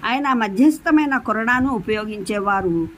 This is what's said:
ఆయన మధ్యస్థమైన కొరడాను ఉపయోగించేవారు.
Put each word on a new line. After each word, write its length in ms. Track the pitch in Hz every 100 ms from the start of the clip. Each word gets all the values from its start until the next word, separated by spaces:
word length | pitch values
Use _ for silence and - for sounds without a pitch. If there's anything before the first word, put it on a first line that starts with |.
| -
ఆయన 280 | 254 285
మధ్యస్థమైన 840 | 254 214 196 294 302 339 311 294 262
కొరడాను 520 | 233 214 226 247 262
ఉపయోగించేవారు. 1160 | 240 - 214 214 214 190 208 196 196 185 170 160